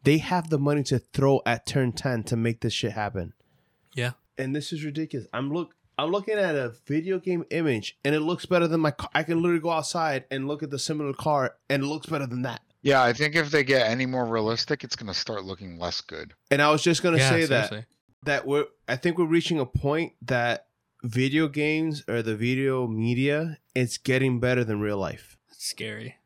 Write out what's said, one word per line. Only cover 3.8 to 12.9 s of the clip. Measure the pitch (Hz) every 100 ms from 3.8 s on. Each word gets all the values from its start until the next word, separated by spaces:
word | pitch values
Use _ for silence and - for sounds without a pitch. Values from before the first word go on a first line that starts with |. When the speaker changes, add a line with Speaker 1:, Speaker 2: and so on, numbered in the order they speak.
| _ 135
Speaker 2:
Yeah. | 120 123 _ -
Speaker 1:
And | 131 147
this | 143
is | 160
ridiculous. | 151 147 160 139 107
I'm | 117 139
look, | 160 165 _ _ -
I'm | 151
looking | 196 202 214
at | 185 151
a | 123 113 -
video | 147 170 185
game | 185 175 -
image, | 160 160 117 98 -
and | 139 156
it |
looks | 151 175 -
better | 180 170
than | 165
my | 156
ca-, | - -
I | -
can | 160 165
literally | 175 170
go | 160
outside | 165 - 175 160 135 -
and | 135 135
look | 147
at | 151
the | 139
similar | - 151 143
car, | 135 156 147 131 - _
and | 139
it | 139
looks | 151 147
better | 156 135
than | 123
that. | 123 113 _ _
Speaker 3:
Yeah, | 139